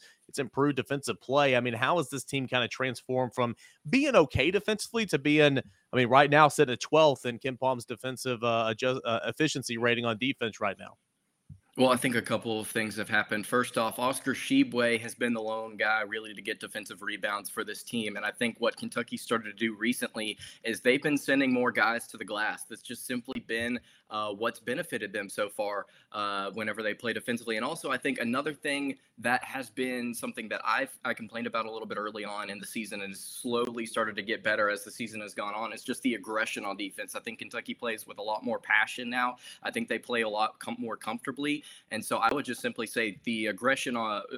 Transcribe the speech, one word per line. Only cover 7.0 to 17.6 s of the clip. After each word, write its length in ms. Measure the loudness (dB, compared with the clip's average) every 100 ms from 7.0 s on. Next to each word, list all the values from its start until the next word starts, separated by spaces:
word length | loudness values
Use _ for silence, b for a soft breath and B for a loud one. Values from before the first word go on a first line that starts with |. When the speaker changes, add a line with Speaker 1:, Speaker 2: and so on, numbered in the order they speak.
| 8 6
Speaker 1:
in 140 | -2 -4
KenPom's 480 | -4 0 0 0 -4
defensive, 580 | -6 -6 -4 -2 0
uh, 220 | 2 4 2
adjust-, 320 | 2 0 0 0
uh, 140 | 0
efficiency 540 | 0 0 0 0 -4 0
rating 260 | 2 2
on 140 | 0 0
defense 420 | 0 0 -4 -2
right 180 | -2 -4
now? 200 | -10 -20 _ _ _ _ -20 -20 _ 4
Speaker 2:
Well, 100 | 4
I 80 | 4
think 200 | 2 0
a 60 |
couple 380 | 0 -2 0 -4
of 80 | -2
things 280 | -2 -2 -4
have 120 | 0
happened. 380 | 0 2 -2 0
First 320 | 0 2 0
off, 200 | 0 0
Oscar 360 | -2 0 -2
Tshiebwe 680 | -4 2 4 4 4 2 2
has 140 | -2
been 180 | -2 -2
the 80 | 0
lone 380 | -2 -4 -6 -2
guy 240 | 2 2
really 320 | 0 -6 -8
to 80 | -10
get 180 | -8 -6
defensive 400 | -8 -10 -12 -10
rebounds 480 | -8 -4 -2 -2 -4
for 160 | -8